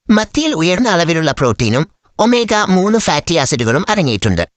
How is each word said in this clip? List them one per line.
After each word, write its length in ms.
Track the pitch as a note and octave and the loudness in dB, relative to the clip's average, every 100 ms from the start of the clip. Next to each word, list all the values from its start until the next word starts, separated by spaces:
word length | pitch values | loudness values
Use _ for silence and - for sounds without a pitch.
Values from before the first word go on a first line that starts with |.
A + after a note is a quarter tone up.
| - | 0
മത്തിയിൽ 440 | G#3+ A3 D4 D#4 | 0 2 -2 -2
ഉയർന്ന 360 | G#3+ E3 F3+ B3 | 0 0 0 0
അളവിലുള്ള 420 | F3 D#3+ E3 D#3 | 0 0 0 -2
പ്രോട്ടീനും 560 | C3 B2+ G#2+ A#2 B2 D#3+ _ _ - | 0 -2 0 0 0 -4 _ _ -2
ഒമേഗ 360 | A3+ B3 A3+ G#3+ | 0 2 0 0
മൂന്ന് 440 | G3 F#3 G3 A3 | 2 2 2 0
ഫാറ്റി 360 | G#3 D3 - E3 | 0 -2 0 -2
ആസിഡുകളും 500 | C3 B2+ A2+ C3+ G3+ | 0 -2 0 0 0
അടങ്ങിയിട്ടുണ്ട്. 580 | G#3 C#3+ G#2 A2 E2+ E2 | -2 -2 0 -2 -2 -4